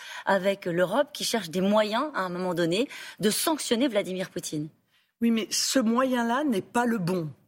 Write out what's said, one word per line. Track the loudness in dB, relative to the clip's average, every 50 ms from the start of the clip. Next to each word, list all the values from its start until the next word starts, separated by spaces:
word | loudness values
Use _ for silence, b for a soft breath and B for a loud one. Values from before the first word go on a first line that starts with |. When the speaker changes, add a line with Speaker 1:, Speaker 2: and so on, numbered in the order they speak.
| B B B B B
Speaker 1:
avec | 0 2 2 2 2 0 0 -2
l'Europe | -2 0 2 2 2 2 0 0 0 -4
qui | -6 -4
cherche | -2 -2 -2 -2 -2
des | -2 0
moyens, | 2 4 4 4 4 2 0 -2 -2 -2 -2
à | -4
un | -4 -4
moment | -4 -4 -2 -2 0
donné, | 0 2 2 2 0 0 B B B B B B B
de | 0 0
sanctionner | 0 2 0 0 0 0 0 0 0 2 2 2
Vladimir | 2 0 -2 -2 -4 -6 -6 -6
Poutine. | -8 -10 -8 -6 -6 -6 -6 -8 -10 _ _ _ _ _ _ _ _ _
Speaker 2:
Oui, | 0 2
mais | 2 2 0 -2
ce | -2 -2 -2 2 2 2
moyen-là | 2 4 2 2 2 2 2 0 0 0 0 0 0
n'est | 0 0 -2 -2
pas | -2 0 0 0 2
le | 0 0
bon. | 0 -2 -2 -2 -4 -6 -10 -14 _